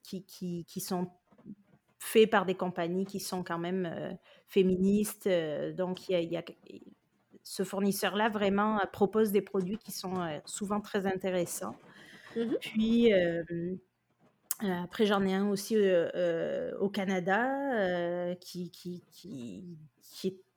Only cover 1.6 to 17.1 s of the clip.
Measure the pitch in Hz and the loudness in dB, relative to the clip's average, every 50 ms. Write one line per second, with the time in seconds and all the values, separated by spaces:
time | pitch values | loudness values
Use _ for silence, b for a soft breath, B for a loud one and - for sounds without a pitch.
1.6 | _ _ _ _ _ _ _ _ - - - 226 220 214 226 202 185 180 185 185 | _ _ _ _ _ _ _ _ -12 4 8 8 8 8 6 2 2 2 -2 -2
2.6 | 185 180 180 - 170 170 175 185 196 190 - 190 - - - 185 180 - 170 170 | -2 -4 -2 -2 -2 -2 0 -2 -2 -4 -6 -8 -8 -6 -6 -6 -4 -2 -4 -2
3.6 | 170 175 185 190 180 170 - - 151 - 185 - b b b b b _ - 202 | -2 -2 -2 -2 -2 -4 -6 -6 -6 -8 -8 -10 b b b b b _ 4 6
4.6 | 185 185 185 180 190 196 202 208 208 208 - - - 208 185 170 160 151 147 143 | 6 6 6 4 4 4 4 4 2 0 -4 -4 0 2 2 2 2 0 -2 -4
5.6 | 143 160 156 165 185 180 185 180 - - 185 170 170 170 170 165 165 - 165 _ | -4 -4 -2 -4 -4 -4 -4 -8 -2 0 0 0 0 -2 -4 -6 -6 -8 -16 _
6.6 | _ - 196 - - - - _ _ _ _ _ _ _ - - _ - - - | _ -20 -20 -20 -20 -20 -20 _ _ _ _ _ _ _ -20 -20 _ -14 -4 -4
7.6 | 190 180 - 190 202 196 190 196 - 190 175 208 214 233 214 208 208 196 196 202 | -4 -4 -2 0 2 2 2 2 0 0 2 2 0 2 2 2 2 2 2 2
8.6 | 208 220 220 208 190 185 - - 208 190 - 220 220 208 196 208 202 - - 196 | 2 2 2 0 -2 -2 2 2 2 2 4 2 2 4 4 2 0 2 -2 -2
9.6 | 185 175 214 208 _ - - - - 185 185 185 175 165 151 143 - - - - | -2 0 -4 -8 _ -12 -12 -10 -6 -6 -4 -4 -4 -4 -6 -8 -10 -12 -10 -8
10.6 | 214 190 208 208 208 - - 208 185 196 190 185 - 190 180 185 170 170 - - | -4 -2 -2 -4 -4 -2 -4 -2 0 0 -2 -2 -2 0 0 0 0 -2 -4 -8
11.6 | 185 208 247 - B B B B B B B B B B B 226 233 226 294 480 | -8 -10 -10 -12 B B B B B B B B B B B -4 -2 -2 -2 -4
12.6 | - - - 220 220 226 233 233 233 233 202 185 175 170 165 170 165 170 170 170 | -4 -4 -2 0 2 4 6 8 8 8 8 6 4 4 0 -2 -4 -4 -6 -4
13.6 | 170 180 185 185 _ _ _ _ _ _ _ _ _ _ _ _ _ _ - - | -4 -4 -6 -8 _ _ _ _ _ _ _ _ _ _ _ _ _ _ -8 -4
14.6 | 220 196 180 175 175 175 - - 226 202 208 196 196 190 190 190 196 208 202 196 | -2 -2 -2 -2 -4 -8 0 0 2 4 4 2 2 2 2 2 2 0 0 -2
15.6 | 202 - 226 220 202 190 185 170 165 - - - 180 170 165 165 165 151 139 - | -2 0 2 4 4 6 4 4 2 0 -2 0 0 0 0 0 -2 -2 -2 -2
16.6 | 170 - - - 196 196 202 208 190 185 | -4 -4 -4 -2 -2 -2 -2 -2 -2 0